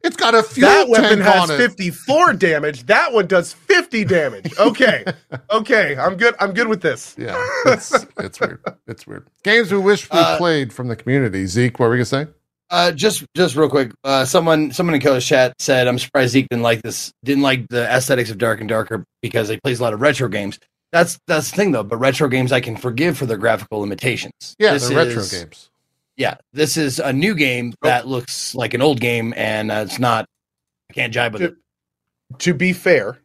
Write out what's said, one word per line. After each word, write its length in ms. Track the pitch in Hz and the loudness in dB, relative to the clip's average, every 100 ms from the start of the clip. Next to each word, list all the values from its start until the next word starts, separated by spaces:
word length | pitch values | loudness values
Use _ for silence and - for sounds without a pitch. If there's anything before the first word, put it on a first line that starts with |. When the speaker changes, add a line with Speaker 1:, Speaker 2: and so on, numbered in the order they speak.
Speaker 1:
it's 120 | 330 - | -6 -2
got 160 | - | 2
a 80 | 226 | 2
fuel 260 | 220 - 277 | 2 4 6
Speaker 2:
That 220 | 277 302 | 6 6
weapon 300 | 220 208 214 | 4 6 4
Speaker 1:
tank 20 | |
Speaker 2:
has 280 | 196 190 170 | 6 4 4
Speaker 1:
on 60 | 147 | 2
it." 20 | |
Speaker 2:
fifty-four 760 | 156 180 180 - - 294 349 | 0 0 -6 -6 0 4 4
damage. 520 | 214 180 151 151 139 123 | 4 2 2 -2 -6 2
That 260 | 226 330 | 2 4
one 140 | 233 180 | 0 2
does 260 | 180 - | 0 0
fifty 500 | - - 370 349 226 175 | -14 0 0 0 -4 0
damage. 520 | 175 139 104 147 - | 0 0 -6 -10 0
Okay. 480 | 220 220 247 143 185 | 0 4 0 2 -6
Speaker 1:
<laughs> 40 | - _ - - | -10 _ -16 -2
Speaker 2:
Okay. 460 | 220 220 226 165 131 | -2 2 2 2 0
I'm 180 | 160 185 | -2 0
good. 180 | 233 233 | 0 0
I'm 140 | 202 | -2
good 140 | 190 226 | -2 -2
with 120 | 220 | 0
this. 320 | 160 117 - - | -2 -4 -10 -12
Speaker 1:
Yeah. 160 | 117 508 508 539 480 | -8 -6 -4 0 2
It's, 280 | 226 - - - - | 2 0 -4 -4 -12
it's 220 | - - | -12 -6
weird. 220 | 240 - - - - | -8 -6 -14 -14 -18
It's 180 | 113 - | -18 -16
weird. 220 | 101 _ _ | -18 _ _
Games 260 | 196 226 202 | 0 2 2
we 60 | 196 | 2
wish 300 | 190 208 - | 2 2 2
we 80 | 170 | 2
Speaker 3:
Uh, 200 | 165 160 | 2 2
Speaker 1:
played 340 | 170 156 127 | 2 0 -2
from 160 | - 123 | -6 -8
the 80 | 113 | -6
community. 500 | 123 139 120 95 95 | 0 0 0 -2 -2
Zeke, 320 | 101 123 - | 0 0 2
what 100 | 117 | 2
were 60 | 120 | 2
you 80 | 117 | 0
gonna 200 | 135 156 | -4 -6
say? 60 | _ _ _ _ | _ _ _ _
Speaker 3:
Uh, 220 | 175 175 | 0 0
just, 320 | 151 214 - 139 151 | 2 -2 -2 -8 0
just 220 | 180 127 | 0 2
real 120 | 151 | 2
quick. 220 | 143 123 - 135 | 2 -2 -6 -2
Uh, 180 | 135 | 0
someone, 480 | 131 185 165 156 151 | 2 2 4 2 0
someone 240 | - 175 151 | -2 0 2
in 60 | |
Coach 260 | 143 131 - | 2 0 2
Chat 260 | 135 127 - | 2 2 0
said, 280 | - 131 123 | 0 2 2
"I'm 100 | 123 | 0
surprised 320 | - 143 127 | -2 0 2
Zeke 160 | 131 131 | 2 0
didn't 140 | 120 | -2
like 180 | 117 113 | 0 0
this, 280 | 113 - - _ 120 | -4 -10 -12 _ -2
didn't 180 | 139 | 0
like 240 | 139 135 107 | 2 0 -2
the 160 | 120 | -4
aesthetics 460 | 117 127 131 131 110 | 0 -2 0 0 -2
of 60 | 98 | -2
Dark 240 | 117 107 | -2 -2
and 80 | 107 | -2
Darker 340 | 110 101 110 - _ | -4 -4 -8 -10 _
because 280 | 117 120 107 | -6 -4 -2
he 100 | 110 | -4
plays 180 | 143 120 | -4 -2
a 20 | |
lot 100 | 120 | -4
of 60 | 107 | 0
retro 280 | 143 139 120 | 0 0 -2
games." 280 | 104 101 - _ _ _ | -4 -8 -12 _ _ _
That's, 260 | 170 175 - - | 0 0 -2 -4
that's 240 | 156 139 | -2 -2
the 40 | - | -2
thing 140 | 202 | 0
though. 100 | 123 | 0
But 140 | 104 117 | -4 -2
retro 300 | 135 131 147 | 0 0 0
games 220 | 131 127 | 0 0
I 80 | 131 | 0
can 160 | 123 110 | -2 -8
forgive 400 | 123 117 170 151 | -6 -2 -2 -2
for 80 | 127 | -4
their 120 | 107 | -2
graphical 420 | 113 110 104 107 | 0 0 -4 -6
limitations. 720 | 101 95 131 113 - _ - _ | -6 -4 -4 -4 -10 _ -20 _
Speaker 1:
Yeah, 140 | 214 | 2
Speaker 3:
This 140 | 143 123 | 2 0
Speaker 1:
they're 100 | 135 123 | 0 0
retro 160 | 117 | -2
Speaker 3:
is 100 | 95 | -6
Speaker 1:
games. 360 | 90 82 - _ _ _ _ _ - | -10 -12 -20 _ _ _ _ _ -6
Speaker 3:
Yeah, 180 | 117 - _ | -6 -6 _
this 240 | 131 151 160 | -2 -2 0
is 220 | 147 131 | -2 -2
a 120 | 139 | -2
new 220 | 131 185 180 | 0 0 0
game 380 | 139 123 120 110 | 0 0 -6 -2
Speaker 2:
Oh. 60 | 151 | 0
Speaker 3:
that 200 | 123 120 | 0 -2
looks 480 | 127 123 - - 131 | -8 -6 -10 -10 -6
like 180 | 113 | -4
an 80 | 123 | 0
old 180 | 143 127 | 0 2
game, 320 | 120 120 113 113 | -2 -2 -4 -4
and, 340 | 110 107 107 | -4 -4 -4
uh, 120 | 107 101 | -4 -6
it's 140 | - | -2
not. 260 | 123 113 - _ _ _ _ _ _ | 0 0 -4 _ _ _ _ _ _
I 40 | |
can't 200 | - 123 | -8 -4
jive 200 | 120 117 | -2 -2
with 80 | 107 | -2
Speaker 2:
To, 60 | 175 | -6
Speaker 3:
it. 60 | - _ _ _ _ _ _ _ 131 | -6 _ _ _ _ _ _ _ -6
Speaker 2:
to 140 | 175 | -4
be 180 | 147 185 | 0 0
fair 460 | 180 190 151 101 131 | 0 2 2 0 -10